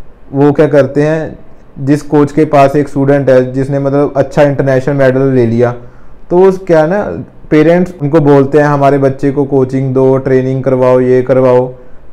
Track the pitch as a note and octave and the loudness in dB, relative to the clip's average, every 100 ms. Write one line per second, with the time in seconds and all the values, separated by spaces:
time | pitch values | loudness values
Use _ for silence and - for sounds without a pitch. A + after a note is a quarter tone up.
0 | - - - C#3 D3 D3 D3+ C#3+ B2+ C#3+ | -16 -18 -8 0 2 2 2 2 0 0
1 | D3+ D#3+ D3+ - - - - - C3+ D3 | -2 -2 -6 -14 -20 -20 -20 -8 -2 -2
2 | - D3+ C#3+ D#3+ D#3 C#3+ C#3 D3 D3 C#3+ | 0 0 2 0 2 2 2 0 -2 -2
3 | C#3 C#3+ C3 B2+ B2+ C3 C3+ C#3 C#3 C#3 | 0 0 2 2 0 -4 -4 -4 -2 -2
4 | C#3+ C#3 C3 - C#3+ C3+ C#3 C3 C#3 C#3+ | -2 -2 -2 0 0 0 0 0 0 0
5 | C3+ C3 C3+ B2+ A#2 A#2 A#2+ A#2+ - - | 2 2 0 0 0 0 0 -4 -14 -20
6 | - - - F3+ F#3+ F#3 - D#3+ D#3 G#3 | -18 -16 -2 2 2 2 0 0 2 -2
7 | F#3 D#3+ - - - D#3 D3+ F3 F3+ - | -4 -8 -12 -16 -2 2 4 2 0 -4
8 | C#3+ E3 C#3+ C#3 C3+ D3+ D3 C#3+ C#3 C#3+ | -2 2 4 4 4 2 2 2 2 2
9 | C3+ C3+ C#3+ C#3 C3 C#3 B2+ C3+ C3+ C3 | 0 -2 -4 -2 -2 0 0 -2 -2 0
10 | C3 C3+ C3+ C3 C3 C3 C3 B2+ B2+ B2+ | 2 0 0 0 0 -4 -2 0 2 2
11 | B2+ B2+ B2+ C3 C3 B2+ B2+ B2+ - - | 2 0 2 2 2 2 0 -8 -16 -16
12 | - | -4